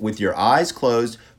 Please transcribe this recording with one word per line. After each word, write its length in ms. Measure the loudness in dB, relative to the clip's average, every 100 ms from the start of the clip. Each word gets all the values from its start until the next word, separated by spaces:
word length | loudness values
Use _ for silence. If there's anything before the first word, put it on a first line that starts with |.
with 180 | -6 -4
your 180 | -4 0
eyes 360 | 2 2 0
closed 440 | -2 0 2 -2 -6 -20